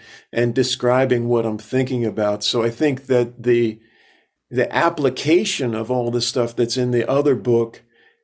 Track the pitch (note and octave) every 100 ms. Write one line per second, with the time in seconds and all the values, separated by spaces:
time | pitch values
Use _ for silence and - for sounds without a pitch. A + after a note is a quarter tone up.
0 | - - _ A2+ A#2+ C3 B2+ - B2 B2+
1 | C3 A#2+ A#2 B2 A2+ G#2+ - C3 B2+ B2
2 | A2+ G2 G#2 G#2 - B2 A#2 A#2 D3+ C3
3 | - B2 A#2+ B2 A#2+ A#2+ A2+ G#2+ _ _
4 | _ _ _ _ _ A#2+ - B2+ E3+ E3
5 | C3+ B2 C#3 F3 G#3+ - B2 A2 A2 B2+
6 | A#2+ A#2+ - C3 A#2 - A#2 C3 B2 A#2+
7 | - C#3 D3 A#2 A2 A#2 A2+ - _ _
8 | _ _